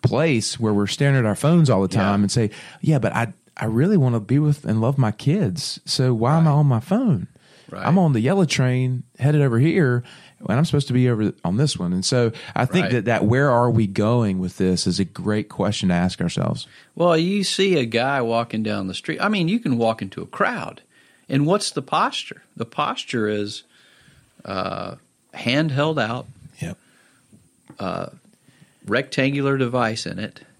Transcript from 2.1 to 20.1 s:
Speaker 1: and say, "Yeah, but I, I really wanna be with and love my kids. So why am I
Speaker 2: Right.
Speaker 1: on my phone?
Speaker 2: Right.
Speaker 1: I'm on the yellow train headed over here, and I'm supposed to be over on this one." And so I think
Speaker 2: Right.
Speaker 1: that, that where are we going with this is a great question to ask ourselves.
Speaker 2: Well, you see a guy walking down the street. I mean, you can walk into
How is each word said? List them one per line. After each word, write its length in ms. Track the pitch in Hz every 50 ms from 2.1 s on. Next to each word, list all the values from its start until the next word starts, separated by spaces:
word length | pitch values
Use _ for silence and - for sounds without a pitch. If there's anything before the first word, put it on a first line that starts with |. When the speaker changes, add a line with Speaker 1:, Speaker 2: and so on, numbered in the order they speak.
| 101 101
Speaker 1:
and 80 | 104 98
say, 200 | - 120 113 101 - - - - - -
"Yeah, 180 | - 147 156 135
but 140 | 107 104 -
I, 180 | 110 117 107 92 _ _ _ _
I 80 | - -
really 300 | 113 110 113 147 190 214
wanna 240 | 185 135 127 117 113
be 180 | 101 - 123 143
with 260 | 151 151 147 - -
and 160 | - 110 110
love 180 | 110 123 139 135
my 120 | 127 107
kids. 680 | - - - 139 151 214 180 104 90 80 - - - - _
So 280 | - - - 131 127 123
why 220 | 110 113 123 151
am 100 | 165 165
I 40 | 156
Speaker 2:
Right. 60 | 143 147
Speaker 1:
on 80 | 151
my 140 | 139 123 113
phone? 460 | 127 - 190 226 269 226 143 92 - - _ _ _ _ - - - -
Speaker 2:
Right. 140 | - 95 92
Speaker 1:
I'm 120 | - 160 196
on 140 | 180 160
the 80 | 135 110
yellow 240 | 110 131 196 196 185
train 580 | 139 - - 131 127 127 127 131 127 127 123 - _ _ -
headed 220 | 123 147 156 151
over 180 | 143 135 117 113
here, 460 | 131 165 - 190 160 127 123 120 120 - - - - - _ _ -
and 120 | - 104 127
I'm 60 | 165
supposed 200 | - - 147 139 -
to 40 |
be 160 | 123 127 127 123
over 240 | 120 107 107 104 - _ -
on 120 | 85 92
this 200 | 113 151 143 - 85
one." 140 | 90 87
And 120 | 90 92 92
so 260 | - 131 127 120 113 110 - - - -
I 120 | - 120
think 180 | 135 - 185 196
Speaker 2:
Right. 80 | 190
Speaker 1:
that, 120 | 127 120 98
that 180 | 117 113 98 -
where 260 | 104 117 131 143 143
are 200 | 123 120 120 123
we 160 | 113 117 110
going 520 | 95 98 107 104 107 120 123 117 101 95 92
with 200 | 92 90 - -
this 280 | 95 92 92 87 -
is 140 | 95 87 92
a 40 | 98
great 440 | 85 - - 87 104 107 107 101 -
question 400 | - - 98 101 107 - - 92
to 60 | 87
ask 260 | 85 90 92 - -
ourselves. 460 | 87 87 - - - - - - - - - - - _ _
Speaker 2:
Well, 220 | - 170 175 165
you 260 | 160 165 180 202 208
see 340 | 190 - - - 190 196 185 151
a 60 | 123
guy 340 | 113 113 113 120 135 143 139
walking 400 | 120 113 117 117 117 - - 113
down 240 | 107 110 104 101 98
the 80 | 95 92
street. 240 | - - - 156 -
I 80 | - 202
mean, 200 | 214 202 170 165
you 100 | 202 233
can 200 | 233 170 127 117
walk 240 | 117 113 113 -
into 180 | 104 98